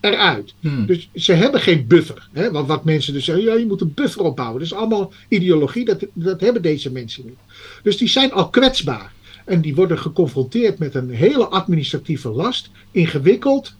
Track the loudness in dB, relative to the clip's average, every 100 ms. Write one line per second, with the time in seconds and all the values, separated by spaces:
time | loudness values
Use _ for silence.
0 | -2 2 2 0 -6 -8 -4 -2 0 -2
1 | -4 -2 2 4 4 2 2 2 6 4
2 | 4 -8 -10 -4 -2 -2 -2 -2 0 0
3 | -2 -4 -2 0 2 2 0 -2 -4 -2
4 | -2 0 -2 -2 -4 -6 -8 -4 -2 -2
5 | -2 -8 -2 0 4 4 2 0 -2 -2
6 | -4 -6 -4 0 0 0 0 -2 -6 -10
7 | -12 -14 -18 -20 _ -20 -20 -6 -2 0
8 | 2 2 2 0 0 2 2 0 -6 -8
9 | -10 -20 -20 -16 -4 -2 0 2 2 0
10 | -2 -2 0 -2 -4 0 0 0 -4 -4
11 | -6 2 2 4 0 0 0 -2 -2 -6
12 | -6 -6 -6 -4 -4 -4 -10 -20 -6 0
13 | 0 2 2 4 2 0 -2